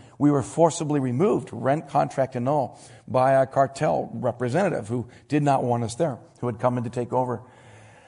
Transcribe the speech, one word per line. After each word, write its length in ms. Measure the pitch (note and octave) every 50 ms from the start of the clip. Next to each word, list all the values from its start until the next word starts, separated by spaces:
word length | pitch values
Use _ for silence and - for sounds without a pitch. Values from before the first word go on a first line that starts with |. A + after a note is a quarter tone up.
| - - - -
we 140 | C#3+ D3
were 100 | C#3+ C#3
forcibly 600 | A#2 A2 - D#3 E3 D#3+ - - E3 C#3+ D3 C#3+
removed, 480 | C3 B2+ A#2+ B2+ F#3 G#3+ A#3 D#3+ - -
rent 380 | - A#2 A#2 C3 C#3+ D#3+ D#3 -
contract 460 | - D3+ D3 C3+ - C#3+ C3 - -
and 120 | B2 A#2+ C3
all, 320 | D3+ D3 B2+ G#2 - - - - - - -
by 280 | - A2+ B2+ B2+ C3+ C3+
a 120 | C3+ C3+
cartel 640 | C3 - C#3 C#3 C3 - - D3+ E3 D#3+ C3 - - -
representative 720 | A#2 A#2+ A#2+ A2+ - B2+ B2 A#2+ E3+ G3+ F3 - - A2 G2+
who 200 | A#2+ B2 A#2 - - - - _
did 160 | C#3+ D3+ D3
not 200 | C#3+ C3+ C3 C3
want 200 | B2 A#2+ A#2+ A#2+
us 120 | A2 -
there, 220 | - E3+ D#3 A#2+ - - - - -
who 80 | - B2
had 100 | A2 G#2
come 200 | - B2+ B2 B2+
in 80 | A#2
to 40 | A#2
take 220 | - B2+ A#2+ A2+
over. 300 | B2 B2+ B2+ B2 A#2+ G#2+ - - - - - - - - - - - - -